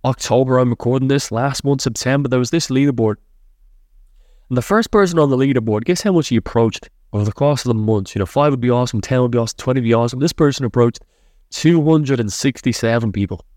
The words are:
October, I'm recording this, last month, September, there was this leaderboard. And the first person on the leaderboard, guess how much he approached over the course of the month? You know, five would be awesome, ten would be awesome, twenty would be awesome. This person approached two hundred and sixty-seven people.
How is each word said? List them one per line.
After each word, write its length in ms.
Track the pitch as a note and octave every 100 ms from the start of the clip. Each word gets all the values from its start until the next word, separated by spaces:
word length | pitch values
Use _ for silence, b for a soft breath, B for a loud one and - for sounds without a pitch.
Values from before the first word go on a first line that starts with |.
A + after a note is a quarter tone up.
October, 560 | C3 C3 - A#2+ C3 B2+
I'm 100 | B2+
recording 380 | A#2 A#2+ C3 C3
this, 240 | C#3 -
last 320 | A2 C3+ C3
month, 180 | C#3 C#3
September, 460 | C3 A2 B2+ C#3 C3+
there 100 | B2+
was 140 | B2
this 160 | E3 -
leaderboard. 480 | C3 C#3+ A#2+ A2 G#2 _ _ _ _ _ - _ _ - _ _ - _
And 80 | B2+
the 40 |
first 300 | - G#3 A3+
person 260 | G#3+ F#3+ E3+
on 120 | D3
the 80 | B2+
leaderboard, 480 | C#3 B2+ A2+ G#2+ A#2+
guess 160 | F3
how 100 | G#3
much 160 | F3 D3
he 80 | A2+
approached 540 | - A#2 A2+ - - _ _
over 100 | G#2
the 80 | G#2
course 320 | - C#3+ C#3+
of 60 | B2
the 60 | A2+
month? 380 | G#2+ G#2+ F#2
You 60 | G#2+
know, 60 | F#2+
five 260 | C#3 D3
would 80 | C3
be 100 | B2
awesome, 300 | B2 B2 A2
ten 220 | - C3
would 100 | B2
be 60 | A#2+
awesome, 180 | A#2 -
twenty 220 | - C3
would 80 | A#2
be 60 |
awesome. 260 | A2+ A#2+ B2+
This 140 | D#3+
person 320 | - D3 C3+ B2
approached 340 | B2 A#2+ - _ _ _ _ _
two 320 | - D#3 E3+ D3+
hundred 300 | D#3+ C#3 C3
and 120 | G#2
sixty-seven 840 | - C#3+ - B2+ A2+ A2+ A#2 A2+
people. 320 | G2+ G2 F#2 -